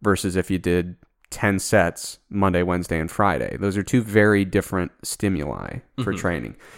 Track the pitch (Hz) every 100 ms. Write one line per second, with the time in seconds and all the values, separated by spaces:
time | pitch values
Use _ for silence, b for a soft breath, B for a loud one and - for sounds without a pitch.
0 | 104 95 98 90 - 92 87 87 87 87
1 | _ _ _ - 104 98 - 107 87 -
2 | - - _ 101 98 87 90 90 85 82
3 | 82 - 101 73 58 - 101 98 95 123
4 | 110 107 104 101 95 98 - 95 87 -
5 | - - 101 90 71 50 - - - -
6 | 110 92 92 82 55 - B